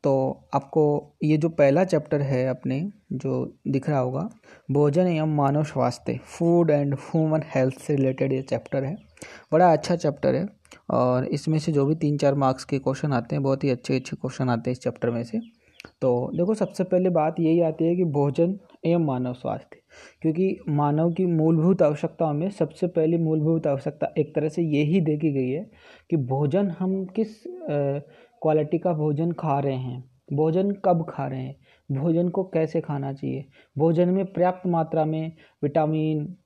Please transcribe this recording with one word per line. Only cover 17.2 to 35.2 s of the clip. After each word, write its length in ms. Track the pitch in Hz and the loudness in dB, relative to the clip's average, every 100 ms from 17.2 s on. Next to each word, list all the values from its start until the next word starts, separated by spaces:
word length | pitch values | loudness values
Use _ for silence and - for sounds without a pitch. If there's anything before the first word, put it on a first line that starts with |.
| 156 160 | 0 2
यही 200 | 160 170 | 2 4
आती 240 | 160 156 | 2 2
है 120 | 165 175 | 0 2
कि 80 | |
भोजन 540 | 175 143 143 135 170 196 - - 165 | 0 2 0 2 0 0 -10 -6 0
एवं 180 | 175 | 2
मानव 280 | 156 127 127 | 0 -2 -4
स्वास्थ्य, 440 | 123 117 110 - - _ - - _ | -6 -6 -8 -10 -20 _ -20 -20 _
क्योंकि 360 | 160 160 190 - - | -2 0 0 -2 -2
मानव 440 | 147 147 151 170 | 0 2 2 0
की 140 | 170 185 | 0 0
मूलभूत 560 | 165 160 165 165 190 | 2 4 4 4 4
आवश्यकताओं 500 | 151 151 165 - 165 | 2 2 -6 -2 -2
में 180 | 147 185 | 0 -4
सबसे 360 | 202 151 - 175 | -2 -4 -2 -2
पहली 320 | 165 156 170 | 0 2 2
मूलभूत 480 | 160 156 151 165 156 | 2 2 2 0 0
आवश्यकता 460 | 139 151 143 - - | -2 -4 -6 -4 -2
एक 160 | 143 | -2
तरह 140 | - 151 | -2 -2
से 140 | 151 | -2
यही 380 | 165 147 151 190 | 0 0 2 2
देखी 320 | 160 151 160 | 2 0 0
गई 180 | 139 127 | 0 -2
है 200 | 139 214 - - - _ | -4 -8 -20 -20 -20 _
कि 60 | 165 | -2
भोजन 540 | 123 131 147 180 202 | 0 0 0 0 0
हम 340 | 170 180 190 | -2 -2 -2
किस, 420 | 185 202 214 - 349 | -4 -4 -6 -6 -16
अ, 540 | 359 320 147 143 143 - - - _ | -12 -4 -2 -2 -4 -8 -20 -20 _
क्वालिटी 360 | 160 156 151 165 | 0 2 0 -2
का 140 | 180 | 0
भोजन 400 | 160 151 147 170 | 0 0 0 -2
खा 280 | 165 160 139 | -2 -2 0
रहे 160 | 143 131 | 0 -4
हैं, 340 | 127 127 - _ - | -6 -10 -14 _ -8
भोजन 380 | 143 156 170 196 | -2 0 2 0
कब 360 | 196 196 170 160 | 0 0 0 -2
खा 180 | - 135 | -6 -8
रहे 140 | 131 | -6
हैं, 160 | 131 135 _ _ _ | -10 -14 _ _ _
भोजन 360 | 135 165 165 175 | -2 0 0 0
को 160 | 185 | -2
कैसे 360 | 185 160 156 165 | -4 -2 -2 -4
खाना 320 | 160 143 139 | -4 -6 -6
चाहिए, 360 | 139 139 131 143 _ _ - | -6 -6 -8 -10 _ _ 0
भोजन 300 | 160 160 180 | 2 4 2
में 180 | 190 190 | 2 -2
पर्याप्त 400 | 190 180 185 185 | 0 0 0 -2
मात्रा 380 | 170 160 170 | 0 0 0
में 280 | 156 156 | 0 -2